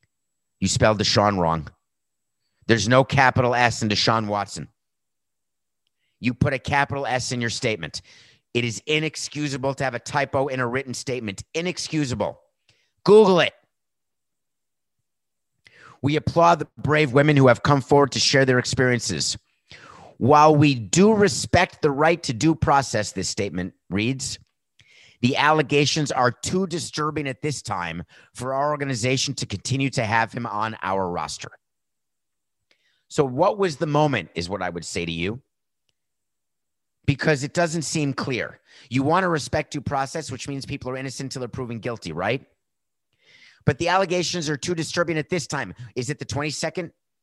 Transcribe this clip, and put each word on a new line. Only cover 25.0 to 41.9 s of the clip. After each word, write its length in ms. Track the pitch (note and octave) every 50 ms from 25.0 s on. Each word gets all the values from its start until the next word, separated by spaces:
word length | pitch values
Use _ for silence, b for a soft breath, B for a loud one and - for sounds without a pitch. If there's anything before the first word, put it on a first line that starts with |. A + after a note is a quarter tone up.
| b b b b
"the 160 | b B2 C3+
allegations 760 | G2+ C3+ D3+ D#3 D#3 D3+ A#2 D3 C#3+ D3+ C3+ - D#3+ D3+ C3
are 200 | - - B2 B2
too 360 | A#2+ _ - - - F#3 F#3+
disturbing 600 | F3 D#3 E3+ A#2+ - - - D3+ D3+ D3+ D#3 D3
at 140 | C#3 B2+ -
this 200 | - D#3 C#3 -
time 440 | - - G#2 F#2 F2 E2 E2 E2+ E2+ b b b b b b
for 200 | - B2 B2+ C3+
our 180 | C3+ C#3+ D3
organization 600 | D3 C#3+ C#3+ C#3 C3+ A2+ G#2 B2+ C3 C3+ - - C3
to 100 | - D3
continue 440 | - - F#2 - - B2+ C3+ C#3 C3+
to 160 | - - A#2
have 260 | G2+ A2 A2+ A2+ A2
him 140 | - A#2+ A#2
on 320 | A#2 G2+ G#2 G#2+ A2 A2 -
our 280 | - F#2 G2 G2 F#2+ F2+
roster." 420 | F2 E2+ D#2 D2 - - - - - - _ _ _ _ _ _ _ _ _ _ _ _ _ _ _ _ _ _ _ _ _ _ _ _ _ _ _ _ _ -
So 160 | - - D3
what 320 | C3 B2 C3 E3+ G3+ A3
was 200 | G#3 G3 F#3 D3+
the 100 | B2+ E3+
moment 440 | D#3 D3 D3 D3+ D3+ C3+ A2 E2 D#2+ -
is 120 | E2 E2+
what 140 | F2 F#2+ G2
I 80 | F2+ F2+
would 160 | E2+ F2 D#2+
say 200 | - - F#2+ E2+
to 60 | E2+
you, 300 | E2 E2 E2+ F2 A2+ C3 _ _ _ _ _ _ _ _ _ _ _ _ _ _ _ _ _ _ _ _ _ _ _ _ _ _ _ _ _ _ _ _ _
because 380 | - C#3+ B2+ - D#3+ D#3 C3+ C3+
it 100 | D3 -
doesn't 300 | F3+ E3+ E3+ D3+ E3+ C#3+
seem 300 | - - E3+ D3 C#3 B2+
clear. 480 | - - C#3+ C3 G#2+ D#2+ - - - B B B B B B
You 140 | A2+ C3 C3+
want 200 | C#3+ D#3+ F#3 F#3+
to 60 | F3+
respect 420 | E3+ D3+ - - - D#3 D#3 -
due 100 | - D3
process, 500 | A2+ - C#3+ C3+ C3+ C3 - E3 D3+ C3
which 160 | C3 B2 -
means 180 | D3 C#3+ C#3 A#2
people 260 | G2 C#3+ C3+ A#2+ B2+
are 60 | C3
innocent 360 | C3 C3 C3+ B2 - C3+ C3 -
until 80 | C3+
they're 80 | B2+ A2+
proven 300 | - - B2+ A2+ A#2 A2+
guilty, 340 | F#2+ B2